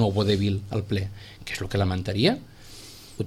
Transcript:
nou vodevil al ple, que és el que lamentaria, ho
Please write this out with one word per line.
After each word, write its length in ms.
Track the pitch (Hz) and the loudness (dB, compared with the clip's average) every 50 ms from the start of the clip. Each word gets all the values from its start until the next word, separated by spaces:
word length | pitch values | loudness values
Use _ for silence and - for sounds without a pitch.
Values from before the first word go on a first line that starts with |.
nou 100 | 113 104 | 4 4
vodevil 480 | 95 104 104 101 104 95 101 101 98 95 95 - - | 4 4 4 4 4 4 4 2 2 0 -2 -2 -4
al 80 | 107 95 | -4 -2
ple, 220 | - 104 98 98 98 - - - - - - - | 0 0 -2 -2 -2 -6 -12 -16 -16 -18 -14 -12
que 100 | - - | -10 -6
és 80 | - 98 | -6 -6
el 60 | 95 | -2
que 80 | - 98 | 0 2
lamentaria, 560 | 98 92 90 92 92 - 95 98 123 185 254 294 - - - - - - - - - - - - - - - | 2 2 2 0 -2 -2 0 2 4 2 2 0 -4 -16 -20 -20 -20 -20 -18 -18 -18 -18 -18 -20 -20 -16 -6
ho 80 | - 107 | -6 -2